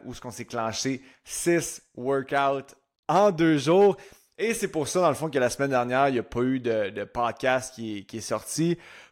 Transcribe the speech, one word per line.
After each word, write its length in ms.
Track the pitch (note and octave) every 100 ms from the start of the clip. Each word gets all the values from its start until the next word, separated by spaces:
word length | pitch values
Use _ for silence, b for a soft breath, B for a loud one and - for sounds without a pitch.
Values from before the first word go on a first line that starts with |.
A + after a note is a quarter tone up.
où 80 | -
ce 80 | A#2+
qu'on 120 | B2+
s'est 140 | G#2+ A#2
clenché 560 | A#2+ A2+ G#2+ C3+ B2+ B B
six 600 | - - E3+ E3+ - - _
workouts 800 | - B2 C#3 C3+ C#3 C#3 C#3 C3+ - _ _ -
en 240 | E3 G#3
deux 280 | D#3+ E3 D3+
jours. 400 | C3 F3+ G3+ - B B B -
Et 160 | G#3+
c'est 140 | A3 G3+
pour 200 | D#3 C#3
ça, 120 | F3+
dans 100 | E3+
le 40 |
fond, 140 | B2 D#3+
que 100 | C3+
la 120 | B2
semaine 200 | - C#3
dernière, 380 | B2+ A#2+ B2+ C#3
il 60 |
n'y 40 | B2
a 60 |
pas 160 | - A#2+
eu 180 | B2+ C3
de, 320 | A#2+ A2 G2
de 140 | F#2+
podcast 720 | G2+ A#2+ A#2+ A2 C3 B2+ B2
qui 240 | - A2+ G#2
est, 40 |
qui 140 | F#2+ A2+
est 40 |
sorti. 580 | - A2 - - E3 E3+ B B B